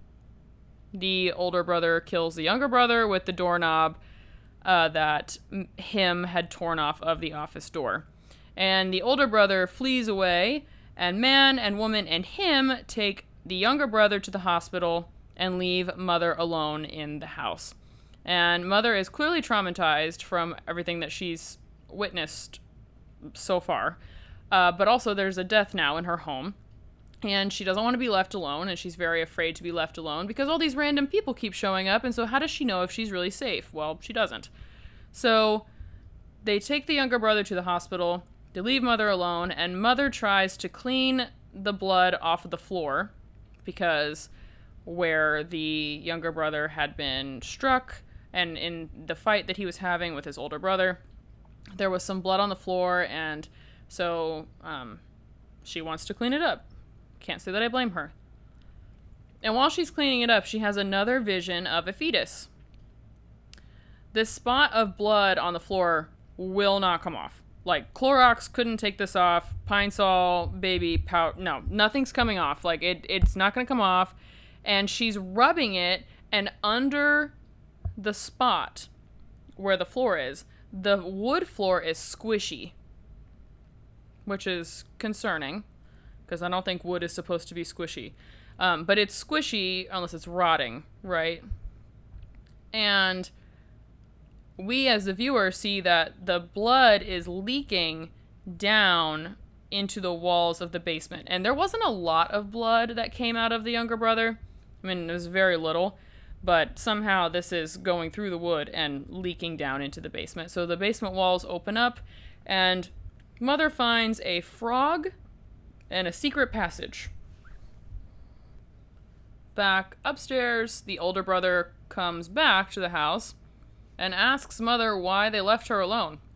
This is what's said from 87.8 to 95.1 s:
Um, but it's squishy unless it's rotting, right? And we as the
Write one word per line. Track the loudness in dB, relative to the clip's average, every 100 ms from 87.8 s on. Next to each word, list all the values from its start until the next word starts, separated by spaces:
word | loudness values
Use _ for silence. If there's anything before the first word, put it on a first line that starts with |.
| -8 -8 -14 -16 -20 -20 -20 -2
Um, | 0 0
but | 2 2
it's | 2 -4
squishy | -2 -2 -2 -2 -2 -4 -6
unless | -6 -6
it's | -8 -8
rotting, | 0 2 2 0 -6 -14 -16
right? | -4 -2 -2 -4 -8 -10 -10 -16 -20 -20 -20 -20 -18 -20 -20 -20 -8
And | -2 2 4 2 0 -6 -14 -20 -20 -20 -20 -20 -20 -20 -20 -20 -20 -20 -10
we | -2 2 4
as | 2
the | 0